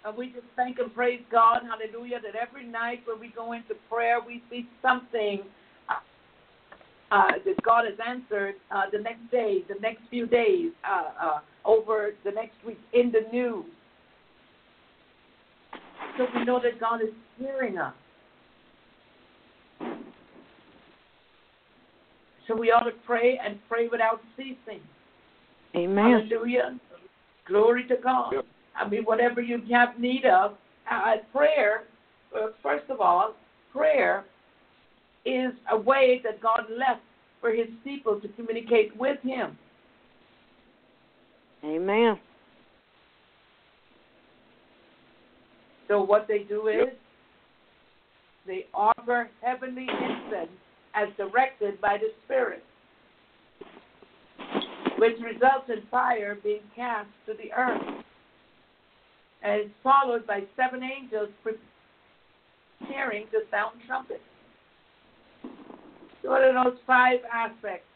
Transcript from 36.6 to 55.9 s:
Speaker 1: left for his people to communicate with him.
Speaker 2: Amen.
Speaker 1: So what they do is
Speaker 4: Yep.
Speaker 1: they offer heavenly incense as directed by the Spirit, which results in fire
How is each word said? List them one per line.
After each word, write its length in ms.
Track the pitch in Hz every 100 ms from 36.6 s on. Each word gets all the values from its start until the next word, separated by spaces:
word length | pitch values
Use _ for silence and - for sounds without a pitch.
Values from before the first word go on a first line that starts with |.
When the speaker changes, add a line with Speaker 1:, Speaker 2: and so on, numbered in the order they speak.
| 220
Speaker 1:
left 320 | 233 262 226 _ _ _ _
for 100 | 233
his 160 | 226 233 -
people 360 | 277 277 220 208
to 60 | 208
communicate 680 | - 233 226 226 233 208 214
with 240 | 262 285
him. 360 | 254 262 196 - _ _ _ _ _ _ _ _ _ _ _ _ _ _ _ _ _ _ _ _
Speaker 2:
Amen. 560 | 151 160 185 214 233 202 _ _ _ _ _ _ _ _ _ _ _ _ _ _ _ _ _ _ _ _ _ _ _ _ _ _ _ _ _ _ _ _ _ _ _ _ -
Speaker 1:
So 160 | 202
what 240 | 190 208 208
they 120 | 208
do 280 | 202 208 214
is 200 | 220 247
Speaker 4:
Yep. 120 | - _ _ _ _ _ _ _ _ _ _ _ _ _ _ 185
Speaker 1:
they 220 | 185 -
offer 560 | 190 214 - 233 240 233 _
heavenly 460 | 240 254 262 254 254
incense 640 | - 254 233 - 202 165 185 _ _ _
as 160 | 208 208 202
directed 600 | 196 233 262 - 202 196
by 160 | 208 208
the 140 | 220 - -
Spirit, 380 | 262 226 175 - _ _ _ _ _ _ _ _ _ - - _ _ - _ _ - - - - - - -
which 220 | 226 226
results 500 | 233 220 254 269 262
in 120 | 220
fire 480 | -